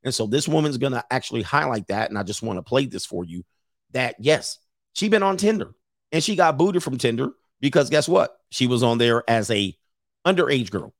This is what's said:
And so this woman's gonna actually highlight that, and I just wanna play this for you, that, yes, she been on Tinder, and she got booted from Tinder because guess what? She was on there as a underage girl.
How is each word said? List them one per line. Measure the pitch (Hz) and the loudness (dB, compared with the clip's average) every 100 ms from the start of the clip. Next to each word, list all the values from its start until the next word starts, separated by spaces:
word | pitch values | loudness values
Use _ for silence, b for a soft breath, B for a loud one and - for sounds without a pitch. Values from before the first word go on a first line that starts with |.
And | 131 | -4
so | - 110 | -2 0
this | 135 147 | 0 2
woman's | 156 156 127 | 0 0 -2
gonna | 139 123 - | -2 -4 -4
actually | 127 - 120 | -4 -4 -6
highlight | 95 143 151 113 92 | 0 0 0 -4 -4
that, | 98 110 | -4 -2
and | 104 | -4
I | |
just | 95 101 | -6 -6
wanna | 113 92 | -4 -6
play | 80 127 135 | 0 0 0
this | 95 - | -6 -8
for | 87 | -8
you, | 87 87 - _ _ _ _ | -8 -12 -14 _ _ _ _
that, | 127 127 - | -4 -4 -2
yes, | 120 151 - - _ _ _ | 0 2 0 -14 _ _ _
she | - 208 | -4 2
been | 208 | 2
on | 196 190 | 2 2
Tinder, | 202 220 - _ _ _ _ | 0 0 -6 _ _ _ _
and | 160 | -2
she | 160 196 | 0 2
got | 170 139 | 2 4
booted | 185 180 | 2 2
from | - 127 | -2 -2
Tinder | 127 117 139 - _ _ | -2 0 -4 -8 _ _
because | 139 151 127 | 0 2 2
guess | 151 147 | 2 2
what? | 185 - _ _ | 2 0 _ _
She | - 123 | -2 0
was | 123 | 4
on | 120 117 | 2 4
there | 117 117 113 | 4 2 2
as | 117 101 | 0 2
a | 107 98 - _ _ _ _ 175 | 0 -2 -6 _ _ _ _ 0
underage | 185 139 139 104 | 2 2 2 0
girl. | 98 76 | -6 -8